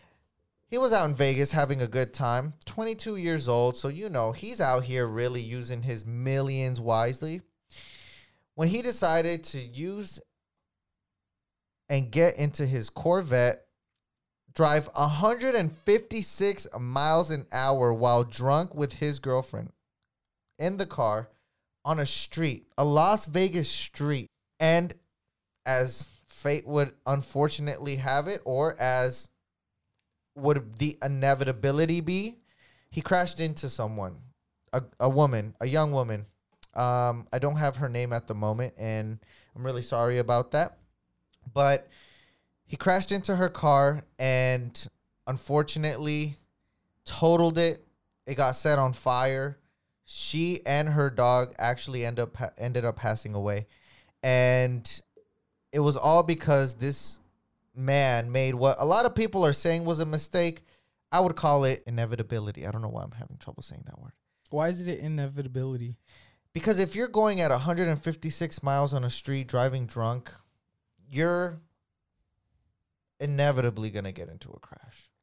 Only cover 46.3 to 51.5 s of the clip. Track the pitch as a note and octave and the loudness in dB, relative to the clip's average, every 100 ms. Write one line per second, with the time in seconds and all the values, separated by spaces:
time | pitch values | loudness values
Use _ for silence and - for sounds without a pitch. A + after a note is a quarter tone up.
46.3 | C#3+ _ _ _ _ _ _ - - D#3+ | -8 _ _ _ _ _ _ -14 2 4
47.3 | E3+ E3+ E3 E3 D#3 _ _ _ _ - | 6 6 4 0 0 _ _ _ _ -6
48.3 | C3+ C3 C3 D#3 C#3+ C3 B2 C3 B2 C3 | 0 0 2 2 4 2 0 0 2 2
49.3 | C3+ C#3 C#3+ _ _ _ _ - - - | 0 -4 -8 _ _ _ _ -16 -10 -4
50.3 | D3+ E3+ F3+ - C#3+ D3+ D3+ C#3 B2 B2 | -2 -2 -2 -2 0 2 2 2 2 4
51.3 | B2+ B2 | 4 2